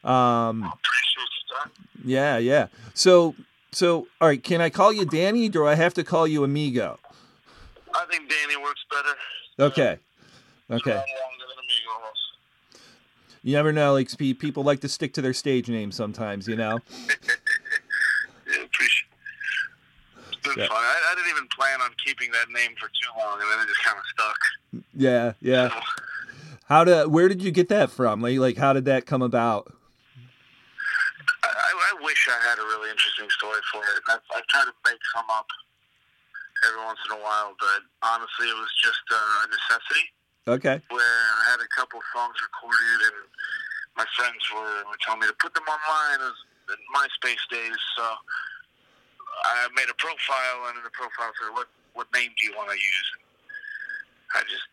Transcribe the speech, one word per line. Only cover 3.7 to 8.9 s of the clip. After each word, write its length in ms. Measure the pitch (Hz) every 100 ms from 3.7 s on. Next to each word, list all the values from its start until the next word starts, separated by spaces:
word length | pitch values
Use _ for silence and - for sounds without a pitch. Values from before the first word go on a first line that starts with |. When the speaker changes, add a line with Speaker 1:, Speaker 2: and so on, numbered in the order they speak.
Speaker 1:
so, 340 | - 180 165 - _
all 60 | 165
right, 160 | 139
can 180 | - 170
I 80 | 165
call 240 | - 202
you 120 | 214 175
Danny, 420 | 156 185 233 220
or 40 |
do 140 | 170 147
I 80 |
have 220 | 151 170 175
to 80 |
call 240 | 160 170 165
you 160 | 151
Amigo? 560 | 139 143 147 120 92 - - - _ _ _ - - - - -
Speaker 2:
I 100 | 175
think 180 | 170 147
Danny 280 | 156 147 143
works 240 | 143 139 -